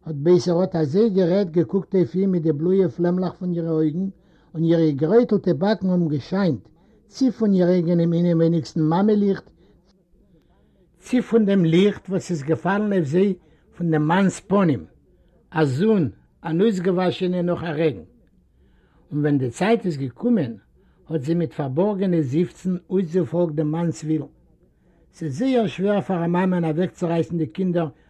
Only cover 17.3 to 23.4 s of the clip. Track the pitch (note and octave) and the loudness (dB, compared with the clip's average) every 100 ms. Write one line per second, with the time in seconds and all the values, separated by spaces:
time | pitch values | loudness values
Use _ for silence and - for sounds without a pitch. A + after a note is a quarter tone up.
17.3 | F3+ F3 F3 - D3 D#3+ G2+ D#2 _ _ | -2 -2 -4 -4 -2 -2 -2 -12 _ _
18.3 | _ _ _ _ _ _ _ - D3 D3 | _ _ _ _ _ _ _ -10 -4 0
19.3 | C#3+ C3 - F#3+ A#3 G3 C#3+ C3+ - A#3+ | 0 -2 -2 0 0 -2 -6 -8 -4 0
20.3 | A3+ B2+ A2 _ _ _ _ - D#3+ C3+ | 0 -2 -8 _ _ _ _ -8 -6 -2
21.3 | E3+ E3+ - C#3 C3+ G3+ G3 F#3+ E3+ C#3 | -2 -2 -4 -4 -2 0 0 0 0 0
22.3 | C#3+ F3 - F3+ F3+ - F#3 F3 F3+ E3 | 0 -2 -4 -6 -6 -4 -2 -2 -2 -2
23.3 | E3+ | 0